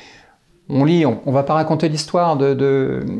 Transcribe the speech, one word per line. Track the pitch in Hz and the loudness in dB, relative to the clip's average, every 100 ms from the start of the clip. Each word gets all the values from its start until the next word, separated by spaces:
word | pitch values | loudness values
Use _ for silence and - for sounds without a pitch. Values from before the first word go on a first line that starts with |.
| - - - _ _ _ - | -20 -20 -20 _ _ _ -4
On | 131 | 0
lit, | 147 175 | 2 4
on, | 147 107 143 | 2 0 -2
on | |
va | 135 | -2
pas | 139 | 0
raconter | 156 156 160 165 | 0 0 0 -2
l'histoire | 151 - 180 170 147 | -2 -2 0 0 2
de, | 139 | 0
de, | 135 139 135 131 131 - | 2 2 2 0 -4 -6